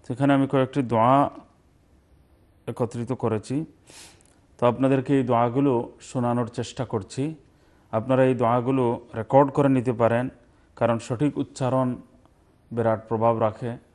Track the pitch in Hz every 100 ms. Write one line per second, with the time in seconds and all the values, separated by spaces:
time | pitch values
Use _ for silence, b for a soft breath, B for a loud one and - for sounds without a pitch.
0 | - 123 139 139 135 139 131 143 117 117
1 | 117 139 139 - - _ _ _ _ _
2 | _ _ _ _ _ _ - 117 117 120
3 | 117 123 117 110 - 135 160 _ B B
4 | B B B B B - 120 110 131 135
5 | 127 139 123 117 120 127 139 120 - -
6 | - 131 120 120 117 - 113 - 120 113
7 | 95 - 147 156 _ b b b b 135
8 | 123 131 131 120 117 123 120 135 120 123
9 | - 113 107 135 139 143 139 131 120 113
10 | 113 117 131 - b b b - 117 117
11 | - 120 147 139 131 - 131 131 127 120
12 | - _ _ _ _ _ _ 113 113 107
13 | - 113 113 113 110 104 120 123 _